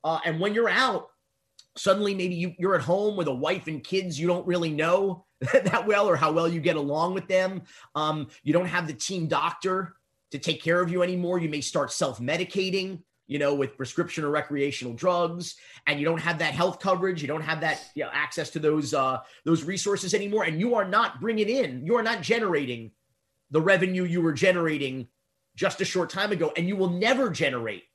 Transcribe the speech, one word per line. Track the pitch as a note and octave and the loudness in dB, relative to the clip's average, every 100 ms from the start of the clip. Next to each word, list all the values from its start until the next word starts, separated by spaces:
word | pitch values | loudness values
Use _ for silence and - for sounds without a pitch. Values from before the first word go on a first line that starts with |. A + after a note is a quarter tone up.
Uh, | D#3 E3 | -2 -2
and | E3 D#3+ | -2 0
when | G3+ | 0
you're | G#3 A3+ | 2 2
out, | F#3 C4 F#3+ - _ _ _ _ - _ - | 2 2 0 -8 _ _ _ _ -20 _ -2
suddenly | G3 G3 G3+ | 2 4 2
maybe | G3 F3+ | 0 -2
you, | F3 F3 - | -2 -4 -2
you're | F#3 | 2
at | F3+ | 2
home | A#2 F#3 G#3+ G3+ | 2 2 2 0
with | D3+ | -2
a | |
wife | B2+ D3+ F#3+ - | 0 0 -2 -4
and | D3+ | -8
kids | - F#3+ F#3 C#3+ | -2 -2 -2 -2
you | E3+ | 0
don't | F3+ F3+ | 0 0
really | F3 E3 | 0 0
know | D3+ D#3+ F3+ G3 F3+ _ | 0 2 4 2 -2 _
<laughs> | _ | _
that | C3 A#3 F#3+ A#3+ G#3+ | 2 2 4 0 2
well | G#3 G#3 | 4 4
or | D#3 | 4
how | D#3 | 4
well | D#3+ E3+ | 2 2
you | E3+ | 2
get | D#3+ D#3 | 0 0
along | C#3+ D3+ F3 | 0 0 0
with | F#3+ F3+ | -2 0
them. | F#3 F#3 F#3+ - - - | 0 2 -4 -12 -20 -8
Um, | D3 D3+ D#3 C#3+ - | -2 0 -2 -6 -8
you | C#3+ | 2
don't | D#3+ F3+ | 2 4
have | F3 D#3 | -2 -2
the | |
team | C3+ - F#3 D#3+ | -6 -6 -4 0
doctor | D3+ D#3+ - F#3 F#3 F3+ _ _ _ _ | 0 0 -2 -2 -2 -4 _ _ _ _
to | C#3 | -8
take | E3 D#3+ | -4 -2
care | D#3+ F3 | 2 2
of | F3 | 2
you | F3+ | 2
anymore. | F3+ F3+ F3 F3+ | 0 0 0 0
You | E3 | -2
may | D3+ | -4
start | C3+ - - | -2 -2 -2
self-medicating, | - C#3+ A#2 B2 E3 F3+ G3 F#3+ F#3+ F#3+ F3 _ _ _ | -2 -2 -2 -4 -2 -2 -2 -2 -2 -4 -10 _ _ _
you | C#3+ | 0
know, | C#3+ | 0
with | C#3+ C3+ - | 2 -2 -4
prescription | B2 - B2+ - | -6 -2 -2 -2
or | D3 | 0
recreational | D3 C#3+ C#3+ C#3+ C3+ B2 | -2 -2 -2 -2 -2 -8
drugs, | A2+ F3+ F3 E3+ E3+ E3+ - - - - | -2 0 2 0 -2 -10 -14 -20 -6 -4
and | C#3+ | 0
you | D3+ | 0
don't | E3 | 0
have | D#3+ D#3+ | -2 0
that | D#3 | -2
health | C#3 F3+ F#3 | 0 0 0
coverage. | G3 F3+ F#3 F3 | 0 0 0 -2
You | C#3+ | -4
don't | D#3 | -4
have | D#3 D#3+ | -4 -2
that, | D#3+ D3 - | -2 -2 -8
you | D3+ | -8
know, | B2+ | -6
access | C#3+ D3+ - D3 | -4 -4 -6 -6
to | D#3+ | 0
those, | D3+ D#3 C#3 | 2 2 0
uh, | C3 C3 B2+ - - | 0 0 -2 -8 -8
those | D3+ E3 | 0 2
resources | D#3 F#3+ G#3 G3 F#3+ | 2 -4 -2 -2 0
anymore. | G3 G3+ G#3+ | -2 0 0
And | E3 D#3+ | 0 0
you | A3+ | 0
are | A#3 F#3+ | 2 2
not | G#3 A3 B2+ | 2 2 -2
bringing | G#3 A3 G#3 | -2 0 0
in, | C4 F#3 B2+ | 0 0 -4
you | D3+ A3+ | 0 0
are | |
not | A3+ A3+ | 0 -2
generating | C#3 A#3 G#3 D#3 C3 A#2 A2+ _ _ _ _ _ _ | 0 0 2 0 -2 -8 -10 _ _ _ _ _ _
the | D3+ | 0
revenue | E3 F#3+ F#3 F#3 | 4 4 4 0
you | F3 F3 | 0 2
were | E3 | 2
generating | C#3+ F#3 F3+ E3 D3+ C3+ C3 A#2+ _ _ _ _ | 4 4 4 0 -2 -4 -6 -12 _ _ _ _
just | - F#3+ - | -2 -2 0
a | |
short | F#3 F#3 E3+ | -2 0 -2
time | F#3 G#3 | -2 -2
ago, | F#3+ D3+ E3 | 0 0 0
and | F3 | -2
you | G3 | 0
will | F#3 | 0
never | F3 A3 B3+ B3 | 2 2 2 0
generate | C#3+ D3 B2+ A2+ F#2+ _ | 0 -2 -2 -6 -8 _